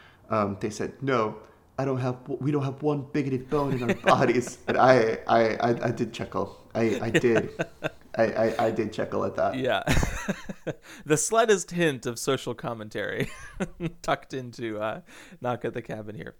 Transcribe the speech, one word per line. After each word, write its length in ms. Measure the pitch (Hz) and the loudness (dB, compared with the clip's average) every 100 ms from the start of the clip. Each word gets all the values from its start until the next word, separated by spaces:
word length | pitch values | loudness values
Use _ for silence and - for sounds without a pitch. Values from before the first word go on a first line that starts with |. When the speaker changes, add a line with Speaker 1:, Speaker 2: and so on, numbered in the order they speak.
| - - - | -20 -16 -4
Speaker 1:
um, 260 | 110 101 98 | 0 0 -2
they 100 | - | -6
said, 220 | - 101 - | -4 -6 -4
"No, 340 | 135 123 107 104 - - _ - | 0 2 0 -4 -16 -20 _ -4
I 60 | |
don't 140 | 135 131 | -2 0
have, 180 | 127 127 - | -2 -4 -6
we 240 | 135 135 | -4 0
don't 100 | 147 | 0
have 200 | 135 131 | 0 -2
one 240 | 151 143 127 | 0 0 -2
bigoted 380 | 151 135 131 127 | -2 0 -2 0
bone 220 | 151 139 | 0 0
in 100 | 131 | 0
our 120 | 120 | 0
Speaker 2:
<laughs> 100 | - | 2
Speaker 1:
bodies." 540 | 190 - 131 123 - - - | 4 6 6 2 0 -4 -2
And 80 | - | 6
I, 420 | 120 131 110 - - | 8 8 6 0 2
I, 300 | 113 113 107 | 4 4 2
I, 300 | 120 123 120 | 0 2 0
I 40 | |
did 220 | 113 110 | -2 -4
chuckle. 480 | - - 95 95 - - - | -4 -6 -4 -4 -8 -8 0
I, 220 | 113 - | 0 0
I 80 | 117 | 2
did. 400 | 151 123 113 - - 170 - | 4 4 4 2 -6 -8 -8
Speaker 2:
<laughs> 320 | 156 - - - | -10 -10 -6 0
Speaker 1:
I, 60 | |
I, 420 | 110 107 113 - 113 | 0 2 0 2 0
I 40 | |
did 220 | 104 107 | 0 -2
chuckle 320 | - 101 107 | -2 -4 -2
at 120 | 98 - | -2 0
that. 200 | 98 131 | -2 0
Speaker 2:
Yeah. 260 | 127 98 - | 0 0 2
<laughs> 40 | - - - - - - - - - - - | 2 2 -2 -6 -8 -8 -12 -10 -10 -12 -6
The 120 | 143 151 | 0 0
slightest 540 | - 226 233 196 - | 2 4 4 4 0
hint 360 | 175 165 131 123 | 0 0 0 -6
of 120 | 113 | -4
social 360 | - 135 - | -2 -2 -2
commentary 760 | 117 120 117 107 110 98 104 - - - - 180 | -8 -8 -8 -8 -6 -4 -2 -4 -6 -12 -8 -8
<laughs> 360 | - 170 - | -6 -8 -6
tucked 320 | - 143 - | -2 -2 -4
into, 460 | 135 123 117 113 104 | -10 -10 -8 -6 -4
uh, 220 | 107 - - - - 175 | -4 -6 -12 -20 -20 -8
Knock 240 | 123 117 | -4 -2
at 100 | 120 | -4
the 80 | 120 | -6
Cabin 340 | - 110 107 104 | -8 -10 -10 -12
here. 180 | 64 | -12